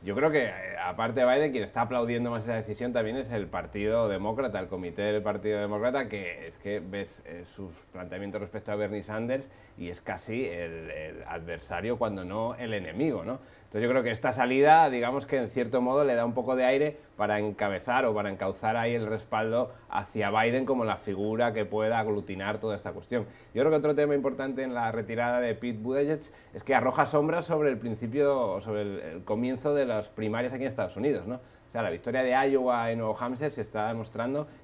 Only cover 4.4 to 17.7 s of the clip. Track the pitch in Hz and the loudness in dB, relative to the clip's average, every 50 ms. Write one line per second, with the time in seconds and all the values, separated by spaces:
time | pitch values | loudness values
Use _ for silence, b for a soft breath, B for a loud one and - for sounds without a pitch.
4.4 | 135 123 101 98 92 87 98 90 90 87 82 - 101 104 104 107 98 107 101 104 | -2 -2 -2 -4 -6 -4 -6 -6 -6 -6 -4 -2 0 0 0 0 0 0 -2 -2
5.4 | 95 107 107 104 104 101 104 104 110 123 127 139 131 110 104 101 95 87 85 71 | 0 -2 0 0 -2 -2 -2 0 0 0 0 0 -2 -4 -6 -8 -8 -8 -10 -10
6.4 | 78 82 82 - - 101 104 104 80 92 95 101 98 90 - - - - 80 87 | -12 -14 -16 -12 -6 -6 -4 -4 -6 -6 -8 -8 -8 -8 -12 -18 -16 -14 -14 -14
7.4 | 90 90 - - 98 90 80 - - - - 92 90 87 87 92 101 101 98 107 | -14 -16 -14 -14 -12 -12 -14 -18 -20 -18 -14 -14 -12 -10 -8 -8 -8 -4 -4 -4
8.4 | 101 95 - 107 95 - 104 104 104 98 104 104 98 - 107 110 117 120 127 139 | -4 -4 -6 -8 -4 -2 0 0 0 0 0 -4 -4 -4 -4 -2 0 0 0 -2
9.4 | 135 - B B B B B - 87 87 87 - - - 95 90 - - 110 120 | -2 -6 B B B B B -10 -8 -8 -8 -8 -6 -6 -6 -6 -6 -4 -2 -2
10.4 | 131 92 85 87 87 82 82 82 82 80 76 76 78 78 80 80 - - 80 85 | -2 -2 -2 -4 -6 -6 -6 -8 -8 -8 -8 -8 -8 -10 -10 -12 -12 -10 -10 -10
11.4 | 80 85 85 82 - - - 85 95 113 123 120 120 110 101 95 92 90 95 110 | -8 -8 -8 -8 -8 -6 -6 -4 -2 -2 0 0 0 -2 -2 -4 -6 -6 -4 -4
12.4 | 113 117 123 - 123 113 110 104 92 80 80 101 143 160 131 101 - 101 127 135 | -4 -4 -4 -6 -6 -4 -4 -4 -4 -6 -4 -2 0 0 0 -2 -4 -6 -8 -8
13.4 | B B B B B B - 107 113 120 127 131 120 120 113 113 - 131 123 123 | B B B B B B -4 0 2 4 4 4 2 2 -2 0 0 0 2 2
14.4 | 127 123 131 135 139 151 156 165 160 147 127 123 117 120 127 139 135 - - 135 | 2 4 6 6 8 10 10 10 8 6 4 0 0 0 0 -2 -2 -2 0 0
15.4 | 120 104 - 131 123 113 120 127 123 127 131 143 147 139 123 117 117 120 117 131 | 0 0 0 -2 -2 2 2 2 2 4 4 4 4 4 4 2 2 2 0 -2
16.4 | 117 - 131 127 127 127 135 139 147 151 147 B B B B - 104 104 104 104 | 0 0 2 4 4 4 4 4 2 2 0 B B B B -2 0 2 2 2
17.4 | 104 107 101 - 104 101 | 2 -2 0 0 0 0